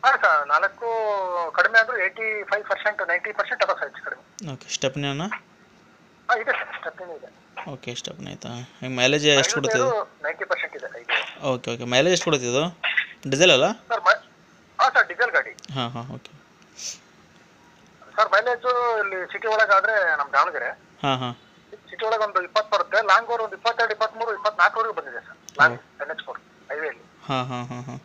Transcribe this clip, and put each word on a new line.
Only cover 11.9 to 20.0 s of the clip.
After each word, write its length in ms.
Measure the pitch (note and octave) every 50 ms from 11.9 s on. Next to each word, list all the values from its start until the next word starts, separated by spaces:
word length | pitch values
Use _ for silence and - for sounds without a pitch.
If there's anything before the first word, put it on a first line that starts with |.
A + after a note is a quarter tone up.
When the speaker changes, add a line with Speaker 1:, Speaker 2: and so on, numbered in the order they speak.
| B2 B2+ D3 F3 F#3
Speaker 2:
ಎಷ್ಟು 120 | E3 -
ಕೊಡುತ್ತೆ 220 | F3 D3+ C#3 B2
ಇದು? 160 | A#2+ A#2+ C3+ D#3 F3 E3+ - - - - - - - - _ -
ಡೀಸೆಲ್ 240 | C#3 C3+ C#3 F3 F#3
ಅಲ್ಲ? 160 | D3+ B2+ C#3+ F#3 A3+ - -
Speaker 1:
ಸರ್, 160 | _ A#3 G#3
ಮೈ-, 200 | - - - - - _ _ _ _ _ _ _ _ _ _ -
ಹಾ 100 | A3 C4
ಸರ್, 180 | - C4 A3
ಡೀಸೆಲ್ 240 | - F3 - A#3+ A#3+
ಗಾಡಿ. 220 | - D3+ C3 - - - - - C3+
Speaker 2:
ಹಾ, 120 | C3+ B2
ಹಾ, 140 | A#2+ B2+ B2 A#2 C3
ಓಕೆ. 220 | B2+ B2 _ - - D3 _ _ _ _ - _ _ - - - - - _ _ _ _ _ _ _ - - _ _ _ _ - _ _ _ _ _ _ - -
Speaker 1:
ಸರ್, 180 | - - A3 G#3+
ಮೈಲೇಜ್ 360 | F#3+ G3+ A3+ B3 B3 A#3+ A#3+ B3 B3 A#3+ A#3+ A#3+ A3+ G#3+
ಇಲ್ಲಿ 200 | G3+ G3 F#3+ F#3 F3+
ಸಿಟಿ 220 | F3 - G3 -
ಒಳಗಾದ್ರೆ 480 | A3 G#3+ G#3+ A3 G3 G3+ G3 F#3+ G#3+ A3+ G#3